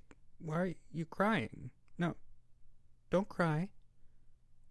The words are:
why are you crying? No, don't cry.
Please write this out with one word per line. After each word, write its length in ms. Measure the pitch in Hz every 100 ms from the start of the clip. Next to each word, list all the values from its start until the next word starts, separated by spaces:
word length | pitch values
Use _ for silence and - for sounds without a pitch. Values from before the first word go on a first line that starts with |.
| - - - -
why 160 | 165 156
are 180 | 185 165 -
you 140 | 156 160
crying? 640 | - 196 220 110 - 139 - - -
No, 180 | 170 - - - - - - - - - -
don't 200 | 175 202
cry. 400 | - 170 151 185 - - - - - - - - - -